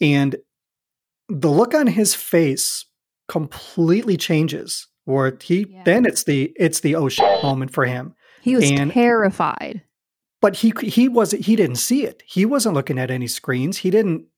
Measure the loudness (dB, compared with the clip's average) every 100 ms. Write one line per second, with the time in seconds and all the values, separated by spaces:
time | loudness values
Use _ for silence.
0 | 0 2 0 -4 _ _ _ _ _ _
1 | _ _ -10 -2 2 2 2 2 2 0
2 | 0 -2 0 0 2 0 -4 -8 -12 _
3 | _ _ -8 -6 -6 -12 -10 -2 2 2
4 | 2 -2 0 0 0 -4 -10 -12 -14 _
5 | -4 0 0 -2 -2 -2 -2 -4 2 2
6 | 2 0 -2 0 -2 0 -2 0 -2 0
7 | 0 2 2 2 0 -2 -4 -2 -2 -2
8 | -10 -16 _ _ -2 2 4 2 0 2
9 | 2 2 0 0 -4 -4 -10 -14 -18 _
10 | _ _ _ _ 0 2 0 0 -2 2
11 | 2 4 0 0 0 2 2 0 -2 -2
12 | -2 -8 -8 -2 0 0 0 -2 -2 -4
13 | -4 -4 -6 -8 -4 -4 -4 -4 0 0
14 | 0 -2 -8